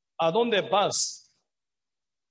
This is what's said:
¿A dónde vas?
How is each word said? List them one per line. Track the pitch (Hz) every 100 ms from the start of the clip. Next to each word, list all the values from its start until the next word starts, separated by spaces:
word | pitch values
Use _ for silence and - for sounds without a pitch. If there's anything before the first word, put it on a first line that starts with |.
| _ -
¿A | 165
dónde | 196 240 202
vas? | - 196 175 - - - - _ _ _ _ _ _ _ _ _ _